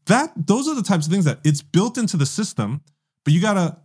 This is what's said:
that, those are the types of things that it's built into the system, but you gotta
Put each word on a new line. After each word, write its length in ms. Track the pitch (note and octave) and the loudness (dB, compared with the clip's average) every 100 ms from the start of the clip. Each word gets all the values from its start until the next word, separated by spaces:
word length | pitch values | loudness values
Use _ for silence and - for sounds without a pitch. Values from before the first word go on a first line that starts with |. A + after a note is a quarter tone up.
| - | 0
that, 260 | A3+ D#4+ - | 2 0 -4
those 320 | D#3 G#3+ C#4+ | 0 0 0
are 80 | C#4+ | -4
the 80 | |
types 240 | F#3+ F#3 D3+ | 0 0 0
of 40 | |
things 140 | F#3+ D#3+ | 0 0
that 140 | A#2 | 0
it's 180 | D3+ D3 | 0 0
built 360 | - E3 A3 A#3 | 0 0 0 0
into 180 | A3 E3+ | -2 0
the 100 | C#3+ | -2
system, 560 | - G#3+ - G#2 C#3 _ _ _ _ - | -2 -6 -4 -6 -6 _ _ _ _ 0
but 80 | |
you 80 | D#3+ | 2
gotta 360 | G#3+ G3+ E3+ - | 2 0 0 -4